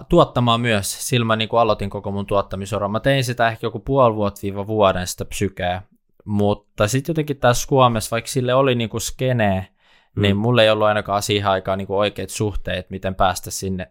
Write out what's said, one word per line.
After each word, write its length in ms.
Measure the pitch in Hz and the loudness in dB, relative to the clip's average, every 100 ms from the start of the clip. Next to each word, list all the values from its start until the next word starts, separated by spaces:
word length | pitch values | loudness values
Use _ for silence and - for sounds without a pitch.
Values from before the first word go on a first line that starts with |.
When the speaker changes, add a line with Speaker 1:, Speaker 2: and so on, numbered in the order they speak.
| - | 2
Speaker 1:
tuottamaan 520 | 175 143 - 120 117 | 4 4 2 2 2
myös. 480 | 120 104 95 - - | 2 0 -2 -8 -2
Sillä 160 | 127 113 | 0 2
mä 100 | 110 | 0
niinku 200 | 110 117 | 0 2
aloitin 340 | 117 104 98 | 2 2 -4
koko 200 | 104 101 | -6 -6
mun 140 | 98 101 | -6 -2
tuottamisoran. 640 | 101 95 95 98 101 101 | -2 -2 -6 -6 -4 -2
Mä 100 | 110 | -2
tein 240 | 135 139 | 0 0
sitä 240 | 123 120 117 | -2 0 0
ehkä 180 | 110 117 | 0 -6
joku 120 | 110 | -8
puoli 360 | 117 135 123 | -2 4 4
vuotta 260 | 107 101 101 | 4 -2 -4
viiva 240 | 101 98 101 | -6 -6 -4
vuoden 400 | 110 98 90 90 | 2 4 2 -2
sitä 180 | - | -8
psykeä. 580 | 98 - 98 - 90 90 - _ _ _ | -8 -4 -4 -4 -4 -6 -8 _ _ _
Mutta 640 | - 104 101 104 _ - 104 | -4 0 2 0 _ -2 0
sit 200 | 131 139 | 0 -2
jotenkin 280 | 160 147 139 | -4 -4 0
tässä 300 | 123 120 - | 2 2 2
Suomessa, 460 | 139 127 113 - | 4 4 2 -2
vaikka 140 | 117 - | -4 -4
sille 260 | 131 123 | -4 0
oli 200 | 127 135 | 2 2
niinku 260 | 123 110 113 | 2 -2 -4
skene, 680 | - - 131 123 104 95 92 _ _ _ _ - | -8 -4 -2 2 2 2 -4 _ _ _ _ 0
Speaker 2:
Mm. 60 | |
Speaker 1:
niin 140 | 101 101 | 2 2
mulla 260 | 113 120 | 2 4
ei 80 | 110 | 4
ollut 160 | 107 107 | 4 2
ainakaan 360 | 107 101 101 | 2 0 -2
siihen 280 | - 101 101 | 0 0 2
aikaan 280 | 95 92 95 | 0 0 -4
niinku 200 | 98 98 | -2 -2
oikeat 320 | 104 98 98 | -2 -2 -8
suhteet, 600 | - 107 98 - 92 92 | -4 -4 -4 -6 -6 -8
miten 240 | 95 95 | -8 -6
päästä 360 | 92 95 92 - | 0 0 0 -8
sinne 380 | - 95 95 92 | -8 -6 -6 -8